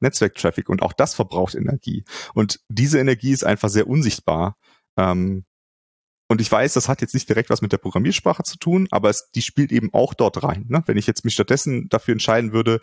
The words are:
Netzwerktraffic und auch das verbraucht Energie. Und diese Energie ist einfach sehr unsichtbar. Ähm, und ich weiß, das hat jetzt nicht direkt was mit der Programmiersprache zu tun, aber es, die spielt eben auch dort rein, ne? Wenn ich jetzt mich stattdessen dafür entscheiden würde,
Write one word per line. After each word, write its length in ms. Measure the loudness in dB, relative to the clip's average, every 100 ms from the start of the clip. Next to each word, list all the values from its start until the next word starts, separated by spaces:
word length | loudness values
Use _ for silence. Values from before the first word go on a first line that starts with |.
Netzwerktraffic 720 | -2 2 0 0 -2 -2 -2
und 100 | -2
auch 140 | 0
das 200 | 0 0
verbraucht 400 | 0 -2 -2 -2
Energie. 500 | -2 -4 -4 -6 -8 -10 -16 -4
Und 280 | 0 0 -2 -6
diese 300 | 0 2 4
Energie 340 | 2 2 0
ist 120 | 0
einfach 240 | 0 0 2
sehr 200 | 2 2
unsichtbar. 680 | 2 0 0 -2 0 -2 -4 _ _ _ 0
Ähm, 480 | 0 2 -2 -4 -8 _ _ _ _ _ _ _ -2
und 120 | -2
ich 100 | 2
weiß, 240 | 2 2
das 140 | 0 0
hat 120 | -2
jetzt 140 | -2
nicht 140 | -4 0
direkt 220 | 0 0
was 120 | -2
mit 100 | 0
der 60 | -2
Programmiersprache 640 | -2 -2 0 0 0 -2
zu 120 | -4 -6
tun, 300 | 0 0 2
aber 180 | 2 2
es, 200 | 0 -4
die 80 | -6
spielt 300 | -2 0 0
eben 200 | 0 0
auch 220 | 2 0
dort 300 | 0 0 0
rein, 220 | -4 -4 -2
ne? 140 | -2 0
Wenn 100 | 0
ich 120 | -2
jetzt 160 | -2
mich 100 | -2
stattdessen 540 | -2 0 0 0 -4 -2
dafür 240 | -2 0
entscheiden 400 | 0 2 0 2
würde, 280 | 0 2 0